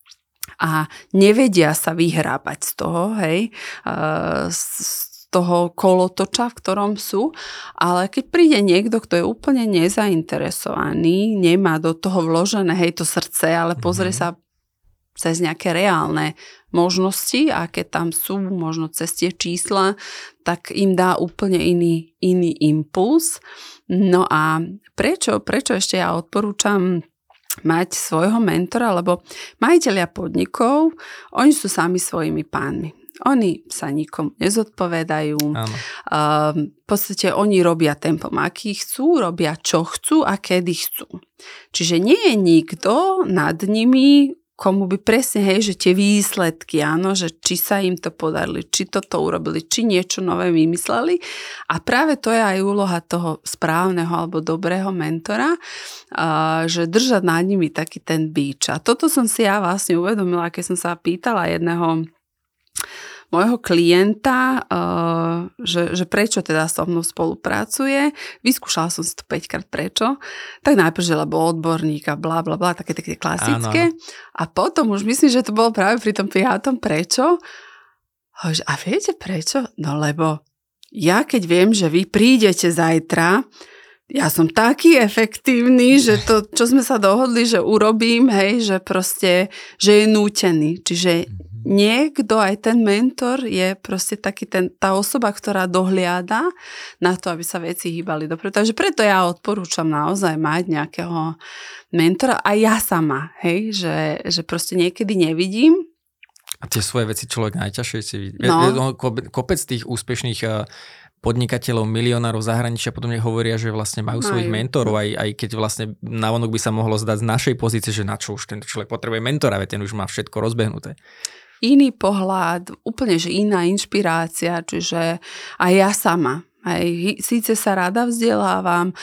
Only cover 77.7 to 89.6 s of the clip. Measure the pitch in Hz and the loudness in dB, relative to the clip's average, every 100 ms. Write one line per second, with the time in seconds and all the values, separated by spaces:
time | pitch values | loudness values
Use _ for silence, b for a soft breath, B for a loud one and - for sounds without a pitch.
77.7 | B B B _ _ _ - 170 160 - | B B B _ _ _ -10 -4 -4 -4
78.7 | 143 - 294 - 359 - 185 160 277 240 | -6 -2 -2 -2 -6 -6 -6 -2 -4 -4
79.7 | - 151 147 151 147 160 151 - _ _ | -8 -6 -2 -2 0 -2 -2 -8 _ _
80.7 | _ _ 220 170 196 294 254 175 170 196 | _ _ -2 2 2 2 0 2 4 6
81.7 | 214 170 165 190 202 226 262 214 180 175 | 4 2 2 0 4 6 6 6 4 0
82.7 | 170 165 165 160 170 170 202 269 B B | 2 2 2 0 0 4 2 0 B B
83.7 | B B B _ 269 165 - 165 165 233 | B B B _ -2 0 2 2 4 2
84.7 | 285 330 311 214 202 220 - - 247 240 | 6 8 8 6 2 0 0 0 2 6
85.7 | 254 247 277 247 208 - 220 214 - 233 | 6 8 6 6 2 4 2 2 0 4
86.7 | 262 233 254 202 208 262 240 233 226 - | 4 4 2 4 4 4 2 2 2 4
87.7 | 208 214 220 226 233 262 202 196 240 214 | 4 4 4 2 4 4 4 2 2 0
88.7 | 190 190 190 185 - 185 180 196 B | -2 -2 -2 -2 -2 2 2 2 B